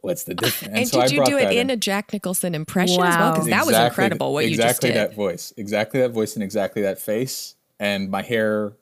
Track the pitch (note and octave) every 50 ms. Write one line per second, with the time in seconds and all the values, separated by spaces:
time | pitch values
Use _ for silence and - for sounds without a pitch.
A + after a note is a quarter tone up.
0 | - F#2+ F2 - - - F2 F2+ - - - - - G3+ G#3 A3+ B3+ - - B2+
1 | B2+ - C#4+ C#4+ C#4 C#4 C#4+ C#4 B3 G3 - A#3+ B3 C4+ B3+ A3 - G#3 G3 G3+
2 | G#3 - - G3+ - F#3 F#3 - - F3+ E3+ D3+ D#3 - - F#3 F3+ F3+ F3+ F3+
3 | F3+ F3 E3+ E3+ E3+ E3 D#3+ - D#3+ E3 - - - D4 - A2 A#2 A#2+ - -
4 | - G3+ E3 D3 C#3 C3 C#3 D3 C#3 A2+ - A2 A2+ A#2+ B2 - - B2 A2 G#2+
5 | G#2 F#2 - G#2 G#2 F#2 F2 F2 - - _ - G2+ G2+ G#2+ G#2 A2 - - C3+
6 | B2+ B2 A2+ A2 G#2+ G#2 - A2+ G#2 F#2+ G2 G#2+ G2 F#2 - A2 G2+ G2 F#2+ -
7 | - - G#2 A2+ C3 C3 - - - - - _ _ _ _ _ G#2 G2+ G2+ F#2+
8 | G2 F#2+ G2 G2 G2 - A#2+ A2+ A2 G#2+ G#2+ G#2+ G#2+ G2+ G#2+ _